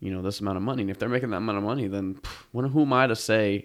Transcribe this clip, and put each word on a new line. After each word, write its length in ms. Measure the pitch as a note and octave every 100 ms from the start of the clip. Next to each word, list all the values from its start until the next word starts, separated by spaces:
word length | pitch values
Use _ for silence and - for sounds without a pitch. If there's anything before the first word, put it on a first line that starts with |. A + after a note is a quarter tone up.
you 120 | G2
know, 80 | F#2
this 180 | F#2 G2
amount 160 | G2+ F#2+
of 40 |
money. 200 | G#2 C3
And 80 | G2
if 80 | F#2+
they're 100 | A2+
making 220 | B2 B2+
that 80 | F#2+
amount 200 | A2 G2+
of 60 |
money, 220 | G#2 C3+ G2+
then, 260 | G2 F#2+ F#2+
pff, 120 | - - -
when, 140 | A#2+ C3+
who 160 | D3
am 100 | C#3+
I 140 | B2+ C3
to 100 | A2+
say 480 | - A2 G#2 G2+